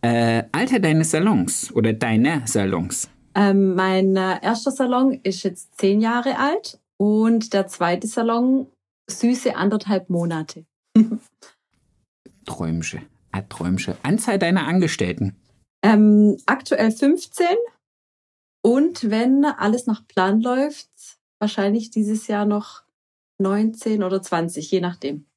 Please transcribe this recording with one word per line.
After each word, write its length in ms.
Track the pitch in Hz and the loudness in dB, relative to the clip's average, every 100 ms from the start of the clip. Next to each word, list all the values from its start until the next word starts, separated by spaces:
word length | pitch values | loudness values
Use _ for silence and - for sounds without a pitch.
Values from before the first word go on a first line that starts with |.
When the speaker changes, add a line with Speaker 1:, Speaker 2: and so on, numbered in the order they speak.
| 120 | 0
Speaker 1:
Äh, 440 | 117 117 117 113 | 2 2 0 -2
Alter 280 | 151 214 254 | -4 0 0
deines 320 | 165 156 160 | 2 2 2
Salons 600 | 160 190 160 87 - - | 0 2 2 0 -4 -4
oder 220 | - 113 | 0 0
deiner 520 | 110 120 110 131 160 117 | 0 0 2 2 0 -2
Salons? 640 | 113 98 92 90 - - _ _ - | -2 0 -2 -4 -6 -8 _ _ 0
Speaker 2:
Ähm, 380 | 202 196 196 | 2 4 2
mein, 440 | 180 185 190 190 190 | 2 0 2 2 2
äh, 200 | 185 185 | 0 -2
erster 280 | - 233 - | -2 -2 -4
Salon 420 | 262 254 247 269 262 | -2 -2 2 0 0
ist 200 | 196 185 | -6 -4
jetzt 360 | 196 175 - - | -6 -8 -18 -2
zehn 220 | 196 202 | 0 2
Jahre 380 | 226 240 247 - | 2 0 -2 -2
alt 380 | 277 370 - - _ _ | -2 -2 -6 -20 _ _
und 560 | 208 214 220 233 220 | 0 2 2 2 0
der 140 | 202 190 | -2 -2
zweite 380 | - 170 180 220 | -2 -2 -2 -4
Salon 600 | - 226 233 254 262 262 _ _ _ - | -4 -2 0 2 0 -2 _ _ _ -16
süße 460 | - 240 247 254 - | -2 0 0 -2 0
anderthalb 540 | 196 208 202 196 185 | 0 0 0 -2 -2
Monate. 560 | 175 170 160 156 - 160 _ _ 220 | -4 -2 -4 -8 -14 -20 _ _ 4
<laughs> 80 | 220 226 _ _ - _ _ _ _ _ _ _ - _ - | 4 0 _ _ -20 _ _ _ _ _ _ _ -20 _ -16
Speaker 1:
Träumsche, 580 | - 82 82 80 82 - _ _ | -8 -4 -4 -6 -10 -16 _ _
ah, 120 | 95 | -10
Träumsche. 520 | 98 - 85 95 - 87 | -10 -8 -2 -2 -4 -6
Anzahl 340 | - 208 - 196 | -2 -2 0 0
deiner 300 | 170 185 151 | 2 0 0
Angestellten? 720 | 180 165 - 90 87 98 - _ _ _ _ | 0 0 0 -4 -2 -6 -6 _ _ _ _
Speaker 2:
Ähm, 540 | 202 214 214 208 208 - - | 4 6 6 6 6 2 -2
aktuell 440 | 269 - - 220 | -4 -2 0 0
fünfzehn 640 | 220 277 349 - - 349 415 480 _ _ _ _ _ _ _ _ _ | 2 2 2 -2 -2 0 0 -2 _ _ _ _ _ _ _ _ _
und 480 | 226 254 311 349 226 | 2 4 2 0 -2
wenn 360 | 220 247 269 294 | 0 2 4 2
alles 420 | - 208 240 247 | 0 0 0 -2
nach 180 | 214 _ | -4 _
Plan 360 | - 185 214 | -2 2 2
läuft, 480 | 240 247 285 294 - _ - - _ _ | 2 0 -2 -6 -20 _ -20 -20 _ _
wahrscheinlich 520 | 208 - 202 220 220 | -6 -2 0 -2 -2
dieses 360 | - 208 220 - | -4 -2 -2 -4
Jahr 180 | 208 208 | -2 0
noch 380 | 208 208 - _ _ _ _ _ _ | -2 -4 -18 _ _ _ _ _ _
neunzehn 680 | 190 202 220 220 226 214 | -2 0 0 -2 -4 -2
oder 180 | 185 190 | 0 -2
zwanzig, 480 | 190 170 170 165 151 | -2 -4 -4 -6 -4
je 120 | 190 | -2
nachdem. 460 | 175 175 139 147 - | -2 -6 -10 -10 -14